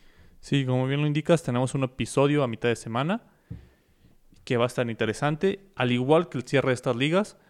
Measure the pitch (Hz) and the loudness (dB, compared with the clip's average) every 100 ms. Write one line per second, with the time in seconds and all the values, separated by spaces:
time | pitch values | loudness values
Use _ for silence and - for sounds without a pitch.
0 | - - - - - 143 127 127 131 143 | -20 -20 -20 -18 -2 0 2 0 0 0
1 | 151 147 151 165 - 123 127 139 127 - | 0 0 2 2 2 -2 -2 -2 -4 -4
2 | 110 - 143 147 127 110 120 113 117 117 | -2 2 2 2 -2 -2 -2 -2 -4 -4
3 | 151 233 _ _ - - - _ _ _ | -2 -4 _ _ -18 -18 -18 _ _ _
4 | - _ _ - - 120 123 - 117 113 | -20 _ _ -18 -4 0 0 0 -4 -2
5 | 110 104 147 156 196 196 - - 127 123 | -2 0 -2 0 -2 -2 -10 -4 0 0
6 | 131 160 175 127 - 135 131 123 135 117 | 4 4 2 -6 0 0 2 0 0 0
7 | 143 180 208 - | 0 0 -2 -8